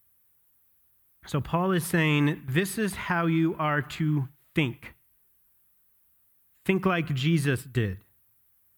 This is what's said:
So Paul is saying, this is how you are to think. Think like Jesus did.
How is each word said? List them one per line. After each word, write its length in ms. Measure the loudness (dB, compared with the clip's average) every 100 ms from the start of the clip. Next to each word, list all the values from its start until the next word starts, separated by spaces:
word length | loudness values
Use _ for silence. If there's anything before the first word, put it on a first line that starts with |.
| _ _ _ _ _ _ _ _ _ _ _ _ -6
So 140 | -4
Paul 320 | -2 0 0
is 120 | 0
saying, 580 | 0 0 2 4 2 0 -2
this 300 | -2 -2 -2
is 180 | -4
how 320 | -4 -2 0 2
you 300 | 2 2 0
are 220 | 0 0
to 480 | -2 -2 0 0 -2 -8 _
think. 400 | -2 -2 -4 -14 -20 _ _ _ _ _ _ _ _ _ _ _ _ _ _ _ _
Think 200 | 0 2 2
like 260 | 0 0
Jesus 500 | -2 2 2 2 0
did. 340 | -2 -2 -2 -4 -12 _ _ _ _ _ _